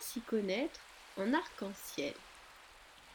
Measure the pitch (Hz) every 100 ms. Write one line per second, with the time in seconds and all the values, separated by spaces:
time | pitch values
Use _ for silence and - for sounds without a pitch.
0 | - 240 - 220 196 202 320 - - -
1 | - - 202 302 - - 196 196 - -
2 | 139 - - - - - - - - -
3 | -